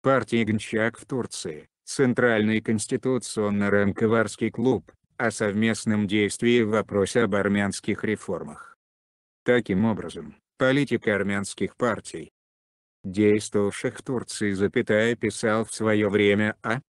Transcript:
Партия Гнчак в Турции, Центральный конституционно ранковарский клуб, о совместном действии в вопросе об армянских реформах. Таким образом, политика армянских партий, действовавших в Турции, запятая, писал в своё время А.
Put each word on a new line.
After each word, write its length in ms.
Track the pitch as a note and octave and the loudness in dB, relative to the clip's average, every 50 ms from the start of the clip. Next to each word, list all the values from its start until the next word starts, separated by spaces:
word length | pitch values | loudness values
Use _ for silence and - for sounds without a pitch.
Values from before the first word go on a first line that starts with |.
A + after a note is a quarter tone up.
Партия 420 | - C3 C3+ B2+ A2 - A#2 A#2 A2+ | 4 4 2 2 2 0 0 0 2
Гнчак 540 | G#2 G#2+ G#2 - - - A2 A2 A#2 A#2 - | 2 0 -2 -2 -4 -2 -2 -2 -2 -4 -6
в 60 | - | -12
Турции, 640 | - C#3+ B2+ G#2+ - - - - F2+ D2+ D2 - _ _ _ _ | -8 -6 -6 -6 -6 -10 -10 -10 -10 -10 -12 -16 _ _ _ _
Центральный 760 | - - - C#3 B2 A#2 - B2 A#2+ A2+ G#2+ G#2+ A2 A2 A2 | -10 0 2 2 2 4 4 4 4 4 4 2 2 2 0
конституционно 1080 | - - A2+ G#2 - - C3 A#2+ - C3 C3 A#2+ - - - A2 G#2 G#2 G2+ G2+ G2+ G2+ | 0 0 -2 -2 -2 -4 -4 -4 -2 -2 -2 -2 -4 -6 -4 -2 -2 0 0 0 0 2
ранковарский 800 | G2+ G2+ G2+ G2+ F2+ - A#2 G#2+ A#2 A2+ A2 G2+ - - A2+ A2 | 2 2 2 2 0 0 0 2 2 2 0 0 -2 -4 -4 -4
клуб, 400 | - - A#2 C3 B2 G2+ - - _ _ _ _ _ - | -2 -2 0 0 0 -2 -4 -12 _ _ _ _ _ -4
о 120 | B2+ A2+ | -4 -2
совместном 760 | G#2+ - A2+ G#2 G2 G#2+ A2 A2+ A2 - - A2+ A2 G#2 G#2 | -2 0 -2 0 0 2 0 0 0 -2 -2 -2 0 0 0
действии 560 | F#2 G2+ G#2+ G#2 F#2+ - - A#2+ A#2+ A#2+ A#2+ | 0 2 0 0 0 -2 0 2 2 4 4
в 80 | A2+ G#2 | 2 2
вопросе 500 | A2 A2 G2 - G2 G2+ F#2+ - - B2 | 0 0 -2 0 0 0 0 2 2 0
об 140 | A#2 G#2 G2 | 0 2 0
армянских 720 | G2+ F#2+ G2+ G2+ G2+ G2+ G2 F#2 - - - G2+ - - | 0 2 2 2 2 0 -2 -4 -6 -4 -4 -4 -4 -2
реформах. 760 | A2 G#2 - - - F#2 D#2 D#2 D2+ D2+ - - - - _ _ _ _ _ _ _ _ _ _ _ _ _ _ | -4 -4 -4 -4 -8 -8 -8 -8 -12 -14 -18 -20 -20 -20 _ _ _ _ _ _ _ _ _ _ _ _ _ _
Таким 400 | - B2 B2 - - G2+ F#2 A2 | 2 2 2 2 0 0 2 2
образом, 520 | A2+ G#2+ - F2 E2 - E2+ D#2 D2+ - _ _ _ _ | 2 0 -2 -6 -10 -12 -12 -14 -14 -18 _ _ _ _
политика 580 | _ C3 C3 C3+ C#3+ C#3+ - A#2+ G#2+ - A2+ G#2 | _ 0 2 2 2 2 0 -2 -2 0 0 0
армянских 600 | G2 G2+ G2+ G2+ G2+ G2 - - - G2+ F2+ - | 0 0 -2 -2 -4 -4 -6 -6 -6 -6 -6 -2
партий, 540 | _ B2 A#2+ G#2 F2+ - - - - - - _ _ _ _ _ _ _ _ _ _ _ _ _ _ _ | _ -2 -2 -2 -4 -8 -12 -14 -14 -14 -14 _ _ _ _ _ _ _ _ _ _ _ _ _ _ _
действовавших 920 | G2 F2+ G#2 G#2+ G#2 G#2 G#2+ G#2 - - G#2 G2+ G2+ - - - B2+ - - | -6 0 2 4 4 4 2 0 -2 -2 0 0 0 -4 -4 -8 -8 -8 -8
в 40 | |
Турции, 500 | - - C3 A#2 G#2 - - - G#2+ G2+ | -8 -6 -6 -6 -6 -8 -8 -4 -4 -2
запятая, 600 | G2 F#2+ G2+ F#2 - B2 G#2+ - G#2+ G#2+ A2 A#2 A#2+ | 0 0 -2 0 0 -2 0 2 2 2 2 0 0
писал 500 | - - G#2+ - - - A2 G#2+ A2 A2 | -2 -4 -4 -4 -2 -2 0 0 0 -2
в 80 | - - | -4 -6
своё 340 | - A2 A2 G#2+ G#2 G#2+ G2+ | -2 0 2 2 2 2 2
время 480 | G2 G#2 G#2 G2+ G2+ G#2 G#2+ G#2+ - _ | 2 4 4 4 4 4 2 0 -2 _
А. 180 | - A#2 A2+ C3+ - _ | -4 -4 -4 -4 -6 _